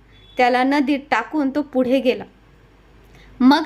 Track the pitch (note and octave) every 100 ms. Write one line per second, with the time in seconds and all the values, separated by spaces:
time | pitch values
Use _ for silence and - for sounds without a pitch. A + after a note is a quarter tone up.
0 | _ - - - B3 B3 C4 C#4+ C4 C#4+
1 | - A3 A3+ D#4 C4+ C4+ D4 B3+ B3 C4+
2 | B3 A3+ - - _ - - _ _ -
3 | - - - - B3 C#4+